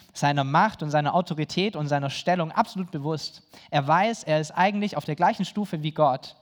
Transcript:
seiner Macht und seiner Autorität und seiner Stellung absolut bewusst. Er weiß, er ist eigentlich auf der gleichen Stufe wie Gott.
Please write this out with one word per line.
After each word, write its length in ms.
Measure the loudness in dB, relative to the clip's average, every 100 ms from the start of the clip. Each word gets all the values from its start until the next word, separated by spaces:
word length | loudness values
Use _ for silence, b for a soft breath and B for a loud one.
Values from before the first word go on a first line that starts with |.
| B
seiner 300 | -2 0 2
Macht 380 | 2 4 2 0
und 80 | 0
seiner 240 | 0 2
Autorität 640 | 0 0 -4 -4 -2 -2 -2
und 120 | -2
seiner 200 | 0 0
Stellung 420 | -2 0 0 0
absolut 380 | 0 -2 -2 -6
bewusst. 520 | -6 -4 -4 -6 -14 _ B B
Er 160 | -2 2
weiß, 380 | 4 2 -2
er 160 | -2 0
ist 120 | 0
eigentlich 440 | 0 2 2 -2 -4
auf 80 |
der 120 | -6 2
gleichen 280 | 2 2
Stufe 380 | -4 -4 -4 -4
wie 100 | -4
Gott. 440 | 2 2 2 -4 -20